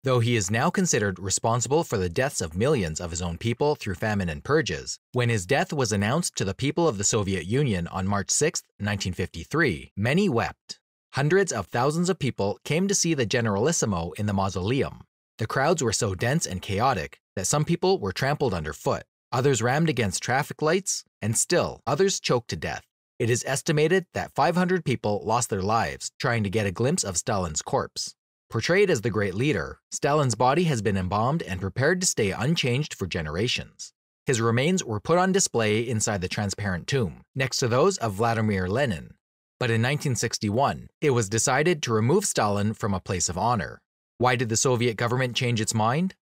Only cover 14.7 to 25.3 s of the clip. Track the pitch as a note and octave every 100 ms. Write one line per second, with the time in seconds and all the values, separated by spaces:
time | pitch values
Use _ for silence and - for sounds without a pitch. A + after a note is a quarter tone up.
14.7 | C#3 E2+ - - _ _ - A2+ - C#3
15.7 | F3 A#2+ G2 A2 F2+ A#2+ D3+ - F#2 -
16.7 | G2 B2+ A#2 D2 - _ - F#2 D3 D3+
17.7 | E3+ F#3 F#3+ G#2 - C3 D3+ C3+ F#2 D#2
18.7 | C#2+ - G#2 - _ _ B2 C3 B2 A2+
19.7 | C#3 E3 A#2+ G#2+ - - B2+ D3 - D3+
20.7 | F#3 - - - _ G#2+ A2+ - F3 F#2+
21.7 | A#1+ - D3 F#3+ - - C3 - E2+ D#2
22.7 | C2+ _ _ _ _ A#2 A#2+ - C3+ -
23.7 | D3+ D#3 F#3 F3+ - - - D3+ F3 F3+
24.7 | F#3 D3+ A#2 G#2+ G#2 -